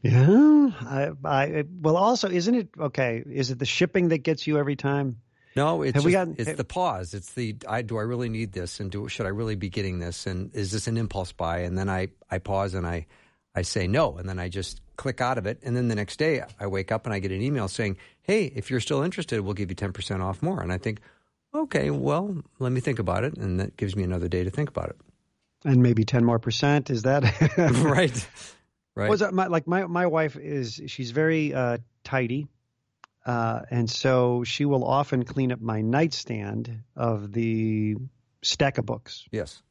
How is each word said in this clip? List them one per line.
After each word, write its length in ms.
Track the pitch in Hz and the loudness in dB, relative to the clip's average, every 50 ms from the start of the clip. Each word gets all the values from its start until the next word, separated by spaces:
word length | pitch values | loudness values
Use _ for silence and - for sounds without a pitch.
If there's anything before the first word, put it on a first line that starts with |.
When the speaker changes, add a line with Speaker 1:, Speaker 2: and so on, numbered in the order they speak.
Speaker 1:
Yeah. 680 | - 135 117 123 131 156 202 247 294 302 302 294 285 262 180 - | 4 6 6 6 8 8 8 8 8 10 10 8 6 4 2 -4
I, 300 | 117 - 139 135 139 165 156 139 135 | -8 -4 -2 -2 -2 -2 -4 -6 -4
I, 400 | 160 143 135 139 156 160 156 147 151 180 180 | 0 0 2 0 0 0 -2 -4 -4 -8 -2
well, 160 | 156 156 160 | 2 2 4
also, 320 | 175 196 220 247 226 - 190 | 4 4 4 4 2 0 0
isn't 260 | 180 180 170 214 247 | 0 0 2 2 2
it, 140 | 247 202 - _ - | 0 0 -4 _ -6
okay, 440 | 156 143 - - 131 120 117 113 - | -6 -4 0 0 0 0 0 -4 -6
is 240 | 147 - 135 135 120 | -6 -4 -4 -2 -2
it 80 | 135 120 | -2 -4
the 60 | 135 | -4
shipping 440 | 127 - - 180 175 - 190 180 165 | -2 2 2 2 2 4 2 4 4
that 100 | 160 151 | 2 2
gets 280 | 127 165 160 147 - | 0 -2 -2 -2 0
you 120 | 151 151 147 | 0 0 2
every 180 | 143 139 143 | 2 0 -2
time? 440 | 135 - 139 139 143 139 131 120 107 _ _ _ _ _ _ _ | -2 0 0 0 2 0 -2 -4 -8 _ _ _ _ _ _ _
Speaker 2:
No, 260 | 131 143 156 170 160 | 0 2 2 2 0
it's 120 | 147 135 120 | 0 2 2
Speaker 1:
Have 100 | 139 143 | 4 4
we 80 | 175 | 4
Speaker 2:
just, 80 | 180 190 | 4 4
Speaker 1:
gotten, 140 | 185 170 160 | 2 -2 -4
Speaker 2:
it's 120 | - 117 131 | -6 -6 -6
Speaker 1:
have 80 | 156 | -4
Speaker 2:
the 80 | 147 - | -6 -6
pause. 500 | - - 180 185 170 117 92 92 87 - | -6 -2 -2 -2 0 -2 -4 -8 -8 -10
It's 180 | 101 92 - | -12 -12 -10
the, 240 | - 127 123 107 104 110 - - | -8 -6 -6 -6 -6 -8 -8 -6
I, 140 | 107 120 | -4 -4
"Do 140 | 123 110 120 | -4 -4 -4
I 60 | 110 | -4
really 260 | 107 113 123 120 123 117 | -2 -2 -2 -4 -4 -4
need 240 | 113 110 113 101 | -4 -4 -6 -6
this? 280 | 98 98 87 85 - - | -6 -8 -8 -8 -8 -8
And 100 | 104 95 | -8 -6
do, 180 | 90 101 - - | -6 -6 -8 -8
should 160 | - - 110 | -6 -4 -4
I 40 | 95 | -4
really 240 | 98 104 117 110 107 | -2 -4 -4 -4 -4
be 140 | 98 101 95 | -4 -6 -4
getting 320 | - 110 98 95 90 87 | -4 -4 -4 -4 -4 -4
this? 260 | 87 85 85 - - | -6 -6 -8 -8 -8
And 260 | 95 92 90 95 - - | -6 -6 -6 -6 -6 -6
is 180 | - 101 92 | -6 -4 -4
this 160 | 104 107 - 117 | -4 -4 -4 -2
an 80 | 113 | -2
impulse 340 | 117 113 101 - - 92 87 | -2 -2 -2 -4 -6 -6 -8
buy?" 300 | - - 85 82 85 87 | -6 -4 -4 -2 -2 -2
And 180 | 87 90 92 92 | -2 -2 -2 -2
then 100 | 95 98 | -2 -2
I, 200 | 95 92 92 95 - _ - _ | -2 -2 -2 -4 -6 _ -10 _
I 100 | - 95 | -6 -6
pause 360 | - - 98 98 98 98 90 | -4 -2 -2 0 0 -2 -2
and 100 | 95 87 | -4 -4
I, 220 | 85 85 85 80 _ - _ _ _ _ _ _ _ _ | -4 -4 -6 -8 _ -18 _ _ _ _ _ _ _ _
I 80 | - | -4
say 240 | 90 - - 107 92 | -4 -2 -2 -2 0
no. 300 | 87 104 147 160 110 76 82 | 2 2 2 2 2 0 -4
And 100 | 90 95 | -8 -8
then 120 | 92 92 | -6 -6
I 80 | 87 90 | -6 -6
just 320 | 85 98 87 - - - - - _ | -6 -6 -8 -8 -10 -14 -18 -18 _
click 240 | - - 135 127 - | -6 -6 -6 -2 -2
out 180 | 123 120 98 117 | -2 0 0 -2
of 80 | 90 | -2
it. 140 | 104 - - | -4 -6 -6
And 140 | - 135 120 | -6 -4 -2
then 100 | 123 127 | 0 0
the 80 | 117 110 | 0 0
next 240 | 104 101 - - - | 0 -2 -4 -2 0
day 240 | 151 160 151 127 - - - - | 0 2 2 0 -2 -8 -12 -8
I 80 | 101 | -6
wake 240 | 101 95 95 95 - | -4 -2 -4 -2 -2
up 160 | 113 110 - | -2 -2 -2
and 80 | 117 107 | -4 -4
I 60 | 98 | -2
get 100 | 92 98 | -2 -4
an 100 | 95 95 | -2 -2
email 280 | 113 135 147 131 104 92 | -2 -2 0 -2 -2 -4
saying, 300 | - - 113 101 92 - - - _ _ | -2 -2 -2 -2 -4 -6 -10 -20 _ _
"Hey, 240 | _ - 196 220 196 | _ 0 2 2 0
if 220 | 127 135 127 110 - | 0 -4 -8 -6 -2
you're 120 | 131 123 | -2 -2
still 220 | 110 - 151 135 | -2 0 0 0
interested, 380 | 147 180 185 - 165 - 123 110 | 0 -2 -2 -4 -4 -4 -2 -2
we'll 120 | 98 95 101 | -2 -2 -4
give 160 | 90 101 87 | -4 -4 -6
you 60 | 92 | -4
ten 160 | - 104 98 | -6 -6 -6
percent 300 | 92 - - - 104 92 | -6 -8 -6 -6 -4 -2
off 200 | 92 95 95 - | -2 -4 -2 -2
more." 180 | - 165 196 - | -2 -2 -2 -2
And 120 | 90 87 | -2 -4
I 60 | 90 92 | -4 -2
think, 220 | - 117 110 104 _ - _ _ _ _ _ _ _ _ - | -4 -4 -6 -6 _ -20 _ _ _ _ _ _ _ _ -4
"Okay, 340 | 302 311 277 - 151 135 147 | -4 -4 0 0 0 2 2
well, 460 | 147 143 127 143 143 165 196 208 190 156 - - _ _ | 0 0 0 0 0 0 0 -2 -6 -6 -8 -10 _ _
let 140 | 131 123 | -2 0
me 80 | 131 131 | 0 0
think 180 | - 151 127 110 | 0 -2 -2 -2
about 240 | 101 90 90 98 | -2 -2 0 0
it." 140 | 110 - - - | -2 -2 -4 -4
And 220 | 104 98 90 92 | -4 -2 0 0
that 160 | 98 - _ | -2 -4 _
gives 180 | - 104 101 95 | -4 -4 -2 -2
me 80 | 104 | -2
another 240 | 92 90 92 87 87 87 | -2 0 0 -2 -2 0
day 140 | 90 90 | 0 0
to 80 | 90 95 | 0 0
think 180 | - - 151 - | -2 -2 -4 -2
about 180 | - - - - | -4 -6 -6 -6
it. 80 | - _ - _ _ _ _ _ _ _ _ _ _ _ _ | -8 _ -20 _ _ _ _ _ _ _ _ _ _ _ _
Speaker 1:
And 200 | 147 135 123 123 | 4 6 8 8
maybe 200 | 123 117 110 110 | 8 6 4 2
ten 200 | 110 - 123 117 | 4 4 4 4
more 160 | 120 117 117 | 6 4 2
percent. 500 | 117 120 113 - - 143 143 147 131 - | 2 0 -2 2 4 4 4 4 2 0
Is 120 | 135 113 | -2 0
that? 200 | 104 131 139 147 | 2 2 2 4
<laughs> 640 | 131 110 - - 165 151 - - 175 151 123 123 156 | 4 2 4 4 2 4 4 4 4 4 6 4 4
Speaker 2:
Right. 440 | 156 139 156 185 143 120 120 98 - - - - - - _ _ _ _ _ _ _ _ | 4 4 4 4 2 2 -4 -8 -8 -14 -20 -20 -20 -20 _ _ _ _ _ _ _ _
Right. 140 | - 101 107 | -2 2 2
Speaker 1:
Was 100 | 214 185 | 4 4
that 140 | 214 190 185 | 2 2 2
my, 140 | 185 190 175 | 2 2 4
like, 180 | 170 165 - | 2 0 2
my, 200 | - 175 190 196 175 | 2 0 0 0 0
my 180 | 170 175 180 | 0 2 2
wife 300 | 175 160 160 160 151 - | 4 4 2 2 0 -2
is, 440 | 147 143 151 147 139 127 113 113 - 151 | -6 -10 -6 -4 -4 -4 -4 -6 -10 -12
she's 240 | 127 - - 127 117 | -12 -8 -8 -8 -4
very, 420 | 117 147 156 160 165 160 151 147 | 0 2 2 4 4 2 0 0
uh, 260 | 135 131 127 120 120 117 120 _ _ _ _ | 0 0 0 0 0 -2 -6 _ _ _ _
tidy. 420 | - - 131 127 113 123 139 147 - _ _ _ _ _ _ _ _ _ _ - _ _ _ _ | -2 -2 0 0 0 -2 -4 -6 -8 _ _ _ _ _ _ _ _ _ _ -20 _ _ _ _
Uh, 360 | 127 120 120 113 113 113 120 120 - | -2 0 0 0 0 -2 -4 -6 -2
and 220 | 123 120 117 113 | 0 0 0 0
so 540 | - - - 135 131 127 123 123 120 120 120 | -2 0 2 4 4 6 4 4 2 0 -2
she 200 | 117 - - 147 | -4 -2 -2 0
will 180 | 143 139 131 127 | 2 2 2 2
often 400 | - 127 139 143 - - 127 120 | 2 2 2 2 0 0 -2 -2
clean 260 | - - 139 131 123 | -2 -2 -2 0 0
up 100 | 123 107 | -2 -2
my 200 | 110 113 113 107 | -4 -2 -2 0
nightstand 1040 | 107 110 123 143 170 160 - - - - 120 107 101 101 107 110 113 117 113 110 113 _ _ | 0 2 2 2 2 2 0 -6 -6 -6 -6 -6 -6 -6 -6 -6 -6 -8 -10 -12 -14 _ _
of 380 | - 120 117 113 104 101 101 | -2 0 0 0 -2 -4 -4
the 640 | 101 117 117 113 113 110 110 110 110 107 107 107 107 107 127 131 _ _ _ _ _ _ | -4 -2 0 0 0 0 0 0 0 0 0 -2 -2 -4 -6 -12 _ _ _ _ _ _
stack 360 | - - - - 143 139 135 120 | -4 -4 2 2 2 2 2 0
of 80 | 110 | -4
books. 380 | 110 113 110 _ - - - - - | -4 -6 -8 _ -16 -18 -18 -14 -10
Speaker 2:
Yes. 280 | - 110 78 - - - _ _ | -8 -8 -8 -8 -12 -20 _ _